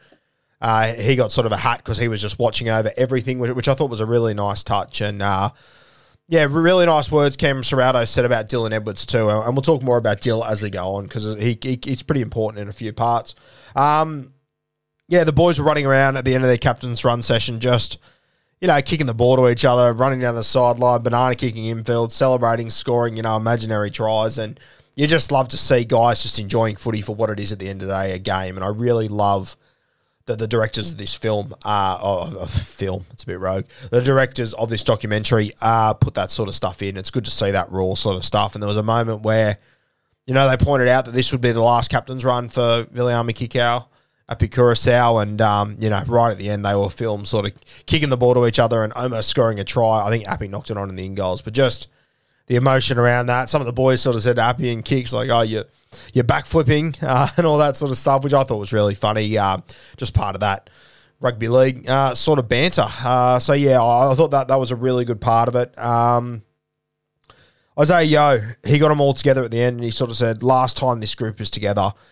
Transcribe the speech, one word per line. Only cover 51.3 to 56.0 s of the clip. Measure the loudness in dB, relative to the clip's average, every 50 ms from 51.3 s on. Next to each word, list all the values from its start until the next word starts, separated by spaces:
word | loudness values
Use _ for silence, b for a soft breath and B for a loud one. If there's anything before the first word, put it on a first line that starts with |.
| -4 -6
but | -8 -6 0
just | 0 0 0 0 -4 -8 -14 _ _ _ _ _ _ _ _ _ _ _ -2
the | 0
emotion | 2 2 2 2 2 2 0 0
around | 2 2 2 2 2 0
that. | 0 -2 -2 -2
Some | -2 -2 -2
of | -2
the | -4 -2
boys | 0 2 2 2 2
sort | 2 0 0
of | 0 0
said | 0 2
to | 2
Appy | 2 0 0 0 -2 -4 -4
and | -6 -4
Kicks, | -2 -2 -2 -2 -2 -4
like, | -4 -2 0
"Oh, | 2 2
you, | 2 0 -2 -6 -6 -10 B B B B B B